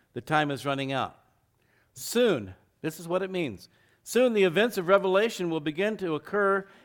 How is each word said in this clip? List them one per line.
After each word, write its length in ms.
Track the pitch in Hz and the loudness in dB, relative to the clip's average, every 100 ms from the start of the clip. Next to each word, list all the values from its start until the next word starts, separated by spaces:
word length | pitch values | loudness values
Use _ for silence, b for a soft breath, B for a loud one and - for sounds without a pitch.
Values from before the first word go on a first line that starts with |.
| _ | _
the 80 | 127 | -12
time 300 | - 151 147 | -2 0 0
is 140 | 139 143 | -2 -4
running 280 | 135 135 | -4 -4
out. 240 | 135 98 - _ _ _ _ _ _ _ | -4 -4 -8 _ _ _ _ _ _ _
Soon, 640 | - - 226 240 147 98 87 _ _ | -14 -4 2 2 2 -4 -14 _ _
this 180 | 156 165 | -10 -8
is 120 | 165 | -4
what 140 | 180 | -4
it 60 | 190 | -2
means. 380 | 185 156 92 - b b b | -4 -4 -6 -16 b b b
Soon 280 | - 226 254 | -2 2 4
the 140 | 214 190 | 4 4
events 320 | 165 233 196 | 4 0 0
of 100 | 170 | 4
Revelation 600 | 196 185 190 226 220 180 | 4 4 2 2 -2 -4
will 100 | 160 | -2
begin 380 | 147 151 202 220 | -4 -2 -2 -2
to 180 | 185 151 | -4 -4
occur 500 | - 202 196 196 196 B | -4 0 2 0 -2 B